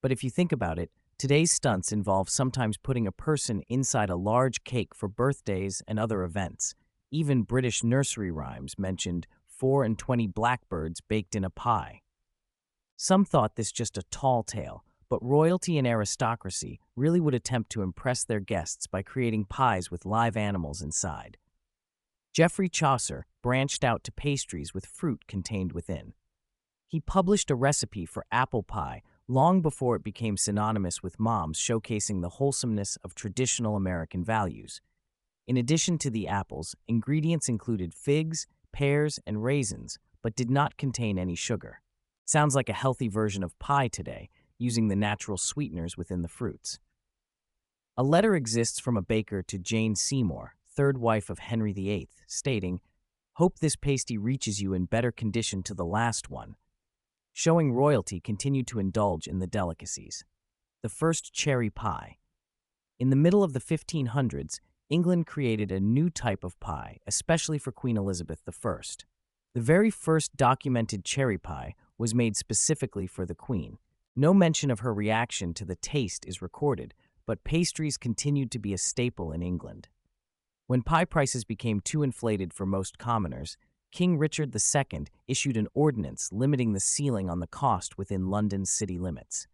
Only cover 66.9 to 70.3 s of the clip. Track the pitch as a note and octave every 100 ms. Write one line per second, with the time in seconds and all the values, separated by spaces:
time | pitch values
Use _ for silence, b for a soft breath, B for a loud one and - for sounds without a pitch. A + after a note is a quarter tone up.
66.9 | - - - - D#3+ - D3+ - A#2 B2+
67.9 | A2 G2 F2+ D#2+ D#2+ - - - - -
68.9 | - - _ _ _ _ B2 A#2 E3+ A3
69.9 | - - D#3+ -